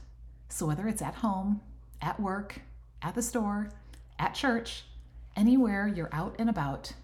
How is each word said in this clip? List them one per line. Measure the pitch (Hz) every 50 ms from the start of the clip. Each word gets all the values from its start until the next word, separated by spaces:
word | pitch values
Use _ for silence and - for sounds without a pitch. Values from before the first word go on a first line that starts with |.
| - - - - - - - - - -
so | - - 180
whether | 156 151 156 196 220
it's | 220 -
at | 160 139 -
home, | - - 214 196 190 190 202 208 208 - - - - - - - -
at | - 165 - -
work, | 208 190 185 202 202 202 - - - - - - - - - -
at | - - -
the | 240
store, | 240 - - 240 214 202 202 208 214 208 - - - - - - - - - -
at | 156 202 -
church, | - - 269 233 233 226 - - - - - - - - - - - - - -
anywhere | 202 208 233 247 269 254 214 202 196 202
you're | 208 196 170 160 - 147
out | 151 175 214 - -
and | 226 233
about, | 220 180 143 139 139 135 - - - -